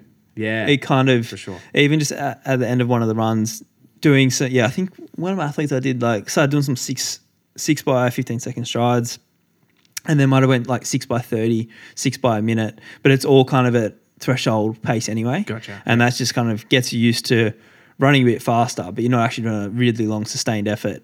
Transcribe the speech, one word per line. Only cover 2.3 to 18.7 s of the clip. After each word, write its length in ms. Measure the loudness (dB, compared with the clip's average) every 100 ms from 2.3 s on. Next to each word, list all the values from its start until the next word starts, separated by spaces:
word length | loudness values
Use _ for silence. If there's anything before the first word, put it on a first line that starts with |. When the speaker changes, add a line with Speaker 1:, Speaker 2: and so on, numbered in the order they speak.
| -6
Speaker 2:
at 140 | -2 0
the 80 | 0
end 120 | 0
of 80 | 2
one 140 | 2
of 60 | 0
the 60 |
runs, 480 | 0 0 0 -2 -6 -16 _ _ _
doing 300 | 4 4 4
so, 160 | 2 0
yeah, 180 | 2
I 60 | 0
think 200 | 0 -6 -8 -16 -8
one 160 | -4
of 60 | -4
my 60 |
athletes 260 | -4 -4 -4
I 80 | -2
did, 200 | -2 -2
like, 260 | 0 -2 -2
started 200 | 0 2
doing 120 | 2
some 140 | 0 -4
six, 440 | -6 -8 -8 -10 _ _ _ -6
six 260 | -2 -2
by 260 | 0 2 2
fifteen 280 | -2 -4 -6
second 260 | -8 -8
strides, 540 | -6 0 2 2 -2 -8 _ _ _ _ _ _ _ -12 0
and 120 | 2
then 100 | 4
might 100 | 4
have 60 | 4
went, 180 | 2 0
like, 200 | -4 -4
six 180 | -6 -4
by 120 | -6
thirty, 500 | -4 -2 0 0 -4 -12 -20
six 220 | -6 -4 -2
by 220 | 0 0
a 40 |
minute, 380 | 0 0 -2 -6 -18 -2
but 100 | 2
it's 120 | 2
all 200 | 4 4
kind 220 | 6 2 2
of 80 | 2
at 200 | 0 -4 _ _
threshold 640 | -4 -2 0 0 -2 -4
pace 260 | -4 -4 -4
anyway. 360 | -4 -2 -4 -4
Speaker 1:
Gotcha. 360 | -8 -12 -10
Speaker 2:
And 160 | 0 2
that's 160 | 2 0
just 160 | -2
kind 160 | -2 -2
of 160 | -2 0
gets 220 | 0 2
you 80 | 0
used 260 | 2 0 2
to 260 | 2 2 -2 _ _ _ 0
running 240 | 4 4
a 20 |
bit 180 | 4 2
faster, 420 | 0 0 0